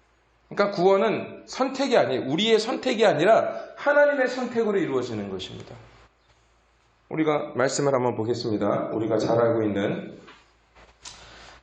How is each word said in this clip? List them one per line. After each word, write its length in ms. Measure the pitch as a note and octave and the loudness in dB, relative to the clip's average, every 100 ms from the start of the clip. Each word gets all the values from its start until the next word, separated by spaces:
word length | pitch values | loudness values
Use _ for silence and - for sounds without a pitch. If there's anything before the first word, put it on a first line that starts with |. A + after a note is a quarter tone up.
| _ _ _ _ - | _ _ _ _ -8
그러니까 260 | E3 G3+ F#3 | -2 -2 2
구원은 680 | F#3 G3 A3 C#3 G2+ - - | 4 4 2 -2 -6 -14 -8
선택이 500 | - C4 C4+ C#4 G#3+ | -4 -4 -2 2 2
아니에요. 340 | B2+ B2 C3 | 2 0 -2
우리의 280 | E3 A3 A3 | 0 2 2
선택이 460 | A3+ C4 B3+ A3 | 2 -4 -2 2
아니라 500 | G#3 C#3+ F#3 G#3+ - - - - | 2 4 4 4 2 -6 -12 -4
하나님의 520 | C#4+ D4 D4 C4+ B3+ | 2 4 4 2 -2
선택으로 500 | B3+ A#3 A#3 G#3 G3 | -4 -4 -2 0 0
이루어지는 520 | C#3 C3 A#2+ G#2+ G2+ | 0 -2 -4 -6 -8
것입니다. 440 | F#2 - A2+ - - - - _ _ _ _ _ _ _ _ _ _ - | -10 -12 -16 -18 -20 -20 -20 _ _ _ _ _ _ _ _ _ _ -8
우리가 420 | D#3 D#3 D3+ - A#2+ | -2 0 0 -2 0
말씀을 360 | C3+ C#3+ C#3 | 0 2 2
한번 240 | C3 B2 A2 | 2 2 0
보겠습니다. 760 | A2+ A2 A#2+ G#2 G2+ B2 - | -2 -2 -2 -2 0 0 -2
우리가 240 | A2 A2 G#2+ | -4 0 0
잘 200 | A2 A#2 | 2 2
알고 240 | A#2 A2+ | 2 2
있는 540 | G#2+ G2 A2 F#3 - - - - _ _ _ - - _ - - - - - - | 0 0 -2 -4 -10 -16 -20 -20 _ _ _ -20 -20 _ -20 -20 -20 -20 -20 -20